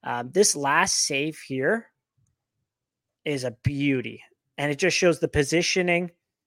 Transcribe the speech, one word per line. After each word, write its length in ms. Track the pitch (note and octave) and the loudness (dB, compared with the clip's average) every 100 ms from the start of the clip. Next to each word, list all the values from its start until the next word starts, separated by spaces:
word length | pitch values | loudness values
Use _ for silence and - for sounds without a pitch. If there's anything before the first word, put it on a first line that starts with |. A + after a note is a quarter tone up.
Um, 260 | - A#2+ B2 | -6 -6 -4
this 240 | D#3 G3+ | 2 2
last 520 | D#3 C#3 D3+ F#3+ - - | 2 0 2 2 0 -2
save 320 | C#3 D3+ D3+ | -2 -4 -6
here 460 | - C3 C#3 A3 A3+ _ _ _ _ _ _ _ _ _ _ _ _ _ | -8 -2 0 0 -4 _ _ _ _ _ _ _ _ _ _ _ _ _
is 180 | - C#3+ | -6 -4
a 140 | B2 A2+ | -4 -4
beauty, 580 | - C#3+ C#3+ C3 A2+ A#2 - _ _ - | -4 0 0 0 -2 -12 -20 _ _ -6
and 140 | C#3+ | -4
it 80 | C#3+ | 0
just 180 | F#3 - | 0 4
shows 220 | F3+ D#3+ | 2 2
the 80 | E3 | 0
positioning, 840 | D3+ C#3 D#3+ E3+ G3 F3+ F3 F3+ _ _ _ | 0 2 0 0 0 2 0 -2 _ _ _